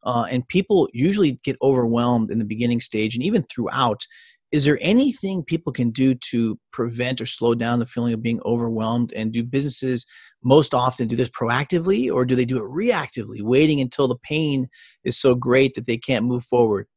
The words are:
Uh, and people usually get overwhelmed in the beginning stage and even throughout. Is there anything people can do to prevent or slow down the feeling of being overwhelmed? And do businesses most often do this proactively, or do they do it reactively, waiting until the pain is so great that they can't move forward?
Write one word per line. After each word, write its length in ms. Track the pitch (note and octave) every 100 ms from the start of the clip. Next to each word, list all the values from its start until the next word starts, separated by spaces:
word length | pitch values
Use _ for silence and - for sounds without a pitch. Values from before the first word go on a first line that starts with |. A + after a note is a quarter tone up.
Uh, 220 | - A#2+ G2
and 160 | B2+ B2
people 400 | F#3 F#3+ G3 C#3+
usually 400 | - D3+ G3+ E3 B2
get 140 | - B2+
overwhelmed 680 | C3+ C3 A#2 A#2 A#2+ A#2+ A2
in 80 | A2+
the 60 | G#2+
beginning 340 | A2 A#2+ A#2
stage 340 | - A2 A2
and 100 | A#2 D#3
even 180 | G#3+
throughout. 640 | C3+ - A2 - B2 G#2 - - - _ _
Is 100 | D3+
there 140 | C#3+ D3
anything 640 | D#3+ A3+ C4+ - F#3+ F#3+
people 300 | D3 E3 E3
can 160 | C3+ A#2+
do 260 | A2+ C3 B2+
to 420 | - A#2+ A2+ G#2+ _
prevent 480 | - A#2+ A#2 B2 C3
or 60 | -
slow 300 | - A#2 A#2
down 240 | A#2 A#2+
the 60 | A#2
feeling 280 | - A#2+
of 80 | A2+
being 180 | A#2 A#2 -
overwhelmed? 680 | A#2 A#2 A2+ A2 A#2+ A#2
And 220 | - A2
do 100 | A2+
businesses 640 | A#2 C3+ C#3+ - C3 B2 - - - _ B2
most 280 | C#3+ C#3+
often 360 | B2+ B2+ - A#2
do 60 | A#2
this 120 | A#2+
proactively, 800 | - A#2 B2 C#3+ F3 E3+ G3+ A#3+
or 140 | -
do 120 | B2+ B2+
they 100 | A#2+
do 120 | B2+
it 60 |
reactively, 760 | B2 C#3+ A#3 G3+ C3+ - G#2+ G#2+
waiting 400 | G#2 B2+ D#3 D3
until 260 | C3 - C3+
the 80 | B2
pain 540 | - D3+ D#3 C#3 B2+ - - _
is 140 | - -
so 180 | C3+ B2
great 380 | B2+ B2+ C3+
that 140 | C3 A#2
they 100 | A#2
can't 260 | - B2
move 220 | A#2+ B2 -
forward? 420 | B2 A2+ G2+ G2+